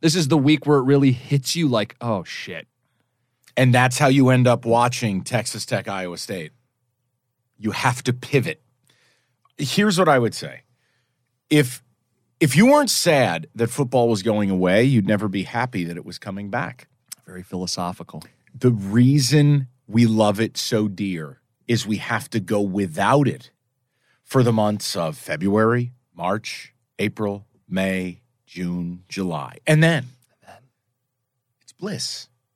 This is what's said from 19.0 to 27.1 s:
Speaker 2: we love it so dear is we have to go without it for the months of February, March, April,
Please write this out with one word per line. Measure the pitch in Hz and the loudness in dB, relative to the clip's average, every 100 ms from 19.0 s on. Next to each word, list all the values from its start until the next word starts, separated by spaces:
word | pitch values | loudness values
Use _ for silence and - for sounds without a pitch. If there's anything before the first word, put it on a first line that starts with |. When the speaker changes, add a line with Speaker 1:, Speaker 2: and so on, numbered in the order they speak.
| 127 143 123 151 147 143 127 _ - | 4 4 4 4 4 4 0 _ -2
Speaker 2:
we | 110 117 | 2 4
love | 110 104 101 | 4 2 2
it | 110 - | -2 -4
so | - 113 104 | -2 -2 -2
dear | 92 98 85 76 - _ _ - | -4 -6 -6 -10 -16 _ _ -4
is | 117 104 | -4 -2
we | 104 | -6
have | - 113 - | -4 -6 -4
to | 113 | -6
go | 90 104 | -2 -2
without | 101 95 92 78 101 143 131 | -2 -2 -4 -2 2 2 2
it | 67 - _ _ _ _ _ _ _ | -2 -12 _ _ _ _ _ _ _
for | - 135 | -2 2
the | 120 | 2
months | 110 104 104 - 95 | 2 0 -2 -6 -6
of | 80 76 | -6 -6
February, | - 78 98 107 110 120 123 - _ | -8 -4 0 2 2 0 -4 -10 _
March, | - 87 107 - - - _ _ - | -8 -4 -4 -6 -16 -18 _ _ -6
April, | 104 | -6